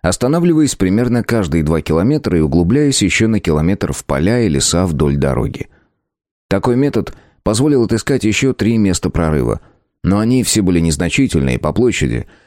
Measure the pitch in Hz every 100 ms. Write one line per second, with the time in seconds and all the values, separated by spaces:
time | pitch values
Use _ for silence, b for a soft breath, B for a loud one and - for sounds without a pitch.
0 | 90 - 123 165 175 156 143 - 92 101
1 | 120 120 - 113 87 82 76 80 - 80
2 | 104 151 107 87 78 80 87 131 147 131
3 | 95 - 110 107 - 76 82 98 76 69
4 | - 69 87 123 110 69 - 85 92 76
5 | 73 71 69 60 58 - - _ _ _
6 | _ _ _ _ _ 98 127 123 143 117
7 | - b b b - 110 147 139 110 113
8 | - 131 107 104 131 127 104 113 101 87
9 | 87 80 80 76 58 55 b b b _
10 | - 101 110 127 110 110 95 87 82 73
11 | 87 - 135 82 67 62 78 78 120 -
12 | 64 58 - b